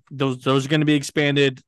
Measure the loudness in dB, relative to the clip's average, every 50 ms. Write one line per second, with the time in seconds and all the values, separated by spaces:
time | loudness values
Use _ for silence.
0 | -20 _ -6 -4 -2 -2 -2 -2 -2 0 0 0 0 0 0 0 2 2 2 0
1 | -2 -4 -2 -2 0 0 2 2 0 0 0 -4 -12